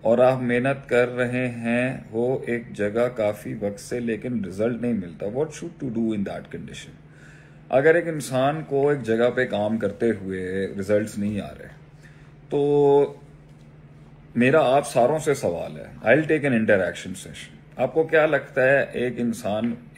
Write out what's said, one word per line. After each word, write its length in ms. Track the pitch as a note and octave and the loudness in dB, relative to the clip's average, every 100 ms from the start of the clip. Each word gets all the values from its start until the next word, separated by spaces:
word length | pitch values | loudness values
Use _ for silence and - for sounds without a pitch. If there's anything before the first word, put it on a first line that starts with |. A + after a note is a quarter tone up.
| A2 | 2
और 160 | A#2 | 6
आप 200 | B2+ C3 | 4 4
मेहनत 460 | B2 A#2+ C3 C3+ - | 0 0 0 -4 0
कर 180 | B2 B2 | 2 2
रहे 400 | B2 A#2+ B2 B2+ | 0 -2 -2 -4
हैं 640 | A#2 A#2 A#2+ B2+ - - | -4 -2 0 -2 -6 -6
हो 360 | A2+ A#2+ C3 - | -2 -2 -2 -4
एक 220 | A#2+ A#2 | -6 -6
जगह 340 | - G#2 A2 A#2+ | -4 -2 0 -2
काफ़ी 460 | A#2+ G#2+ G#2 C3 | 0 -2 -2 -10
वक्त 260 | A#2+ G2+ G2+ | -6 -6 -6
से 200 | - B2 | -8 -6
लेकिन 440 | A#2 G#2+ B2 A#2+ F#2 | -4 -4 -4 -6 -6
result 360 | F#2+ A2+ A#2 | -2 -2 0
नहीं 120 | A#2+ | -2
मिलता, 320 | G#2+ F2 D#2 G2+ | -2 -6 -8 -6
what 200 | A#2+ D#3 | -4 -6
should 260 | - E3+ - | -6 -14 -8
to 100 | C3+ | -6
do 140 | A2+ A2+ | -2 -2
in 140 | G#2 | -2
that 240 | F#2+ E2+ D2 | -4 -8 -10
condition? 480 | E2+ - - - - - - - - - - - | -14 -12 -16 -18 -20 -20 -20 -20 -20 -20 -20 0
अगर 260 | C3 D3+ E3+ | 4 6 4
एक 100 | E3+ | 2
इंसान 540 | D#3 A2+ C3 C3+ D#3 | -6 -4 0 0 -2
को 300 | D3 C#3 C#3+ | -2 0 2
एक 100 | D3 | 0
जगह 280 | A2 A2+ B2 | 0 2 2
पे 160 | B2 B2+ | 2 -2
काम 320 | G#2 G#2+ A2 | 0 0 0
करते 320 | G2+ - A#2 | -2 0 0
हुए 560 | G2+ F#2+ F#2+ F#2 F#2+ F#2+ | 0 -4 -6 -4 -4 -4
results 520 | G2+ G2 G#2 A2 G#2+ | -4 0 0 0 -4
नहीं 240 | G2+ G#2 | -4 -4
आ 60 | D2+ | -8
रहे 200 | - - - - - - - - - - | -14 -18 -20 -20 -20 -20 -20 -20 -20 -4
तो 720 | C#3+ C#3+ C#3+ C#3+ C#3+ C#3 - - - - - - - - - - - - A#2 | 0 2 6 6 6 4 -2 -20 -20 -20 -20 -20 -20 -20 -20 -20 -20 -8 0
मेरा 240 | B2 D#3 | 4 6
आप 220 | C3 C3+ | 6 4
सारों 360 | - C3 B2 D#3 | 2 2 4 2
से 160 | D3+ C#3 | 0 0
सवाल 360 | G2 E2+ E2 | -2 -4 -8
है, 180 | D2+ - - | -12 -16 -4
I'll 360 | - C#3 D3+ | 4 4 4
take 140 | D#3 C#3 | 0 2
an 100 | A#2 | 0
interaction 540 | A2 G2+ F2 F2 F#2 | 4 2 2 -4 -12
session। 680 | F#2 - C#2+ - - - - | -12 -14 -16 -18 -20 -20 -4
आपको 260 | C3 D#3+ D#3 | -2 0 2
क्या 200 | D#3 D#3 | 4 4
लगता 360 | C#3 - C#3 | 2 -2 0
है 240 | C3 C#3 - B2 | 4 4 2 -2
एक 240 | B2 A#2 | -4 -2
इंसान 580 | A#2+ G#2+ G2 G#2+ A#2 A2+ - | -4 -2 -4 -2 -2 -6 -12